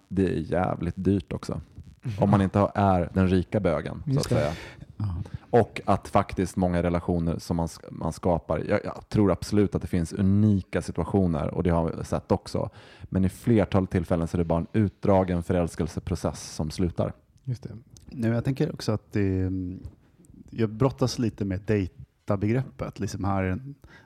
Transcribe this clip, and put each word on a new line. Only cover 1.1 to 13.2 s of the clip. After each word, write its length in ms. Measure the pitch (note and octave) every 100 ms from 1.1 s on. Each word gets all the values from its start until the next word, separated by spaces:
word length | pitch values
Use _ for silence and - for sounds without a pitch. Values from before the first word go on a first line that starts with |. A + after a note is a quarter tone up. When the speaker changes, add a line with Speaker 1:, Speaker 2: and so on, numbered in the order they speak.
| G2 -
Speaker 1:
också. 280 | F2+ - D#2 - - - - B2 F#2+
Om 100 | G2+
man 120 | G2+
inte 180 | F#2+ G2+
har, 120 | G2 -
är 340 | G2 F#2 E2+
den 140 | F#2+ F#2
rika 320 | F#2 - A2
bögen, 420 | F2 D2+ F2+ E2 C#3+
så 40 |
Speaker 2:
Just 140 | C3+ -
Speaker 1:
att 40 |
Speaker 2:
det. 60 | -
Speaker 1:
säga. 160 | D2 E2 - - - -
Speaker 3:
Ja. 180 | G#2 E2+ - - -
Speaker 1:
Och 320 | A#2+ - - -
att 220 | F#2+ -
faktiskt 480 | G2+ - - F2+ G2
många 280 | F2+ F2
relationer 560 | F2 F2 - F2 E2 -
som 180 | - E2+
man 100 | E2
sk-, 200 | - -
man 220 | - E2
skapar, 440 | - F#2 E2 - E2 E2
jag, 100 | G2+
jag 260 | F2+ - -
tror 220 | A2 G2
absolut 440 | E2+ - G#2 G2 G2+
att 60 |
det 60 | -
finns 260 | F2+ E2
unika 680 | - F#2+ G2+ G#2+ G2 - F2+
situationer, 640 | - - D#2+ G2+ F2+ D2+ E2
och 160 | E2+
det 60 | F2
har 220 | E2+ E2 -
vi 60 |
sett 280 | - E2 -
också. 380 | F#2+ - F#2 - - - -
Men 220 | - F#2+